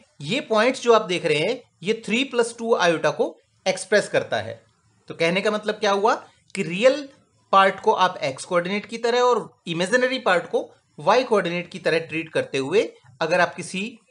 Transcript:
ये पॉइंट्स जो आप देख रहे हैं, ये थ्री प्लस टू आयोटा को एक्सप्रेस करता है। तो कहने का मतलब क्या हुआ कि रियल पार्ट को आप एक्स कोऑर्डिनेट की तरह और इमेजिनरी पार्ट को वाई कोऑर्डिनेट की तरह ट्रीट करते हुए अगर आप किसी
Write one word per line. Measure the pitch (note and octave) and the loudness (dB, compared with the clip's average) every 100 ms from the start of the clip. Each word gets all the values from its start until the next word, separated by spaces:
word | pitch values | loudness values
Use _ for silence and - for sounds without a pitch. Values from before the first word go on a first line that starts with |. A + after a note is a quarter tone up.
| _ - | _ -12
ये | D3 C4+ | -6 -4
पॉइंट्स | D4 G#3+ A#3 C4 | 0 2 2 2
जो | A#3+ | 4
आप | A3 | 4
देख | F3 F3 D#3+ | 4 -2 0
रहे | D3+ | 0
हैं, | E3+ B3+ - _ | 0 -2 -8 _
ये | E3+ A3+ - | -4 -4 -2
थ्री | A3 C4+ | -2 0
प्लस | A#3 A#3 - | 0 -2 -2
टू | A3+ A#3 | 0 2
आयोटा | F3 D#3+ D3+ | 2 2 0
को | D3 C#4 - _ _ - | 0 -4 -6 _ _ -4
एक्सप्रेस | F3+ - G#3 - | -4 0 0 2
करता | - - A#2 | -2 -2 -4
है। | G2+ A2 _ _ _ _ - | -6 -12 _ _ _ _ -12
तो | |
कहने | - E3 F3+ | -2 0 0
का | G#3 | 0
मतलब | G#3+ G#3 - | -2 -4 -2
क्या | G#3 | 0
हुआ | G3 G#3 D4+ - _ _ - | 2 2 0 -6 _ _ -8
कि | |
रियल | E3 F3 B3 D4 C#4 - _ _ _ | -6 2 2 2 -4 -16 _ _ _
पार्ट | G3 F#3+ F#3+ | 4 4 2
को | - | 0
आप | - F3+ F3+ | 2 2 0
एक्स | C#3+ C3 - | -6 -6 -2
कोऑर्डिनेट | F3 F3 G3+ G3+ | -2 0 -4 -6
की | A3+ | -6
तरह | A#3 A#3+ | 0 2
और | B3 A#3 E3 _ - | 2 2 -2 _ -8
इमेजिनरी | E3+ F#3 B3 B3+ C4 | -4 0 2 0 0
पार्ट | A3 F3+ - | 0 0 0
को | A#3 A3+ _ _ - | -4 -4 _ _ -4
वाई | D3+ A#3 | 2 2
कोऑर्डिनेट | C4+ G#3 F3 F3 E3+ | 4 0 0 -4 -8
की | F#3 | -6
तरह | E3+ D#3+ | -2 -2
ट्रीट | E3 D#3+ D#3 | -2 -8 -4
करते | - A#2+ C3+ | -4 -2 -4
हुए | C3+ G3 C#4 - _ - | 0 0 0 -4 _ -6
अगर | E3 F3 | -2 0
आप | F3 - | 0 -2
किसी | D#3+ F#3 G#3+ - _ | -10 -8 -10 -12 _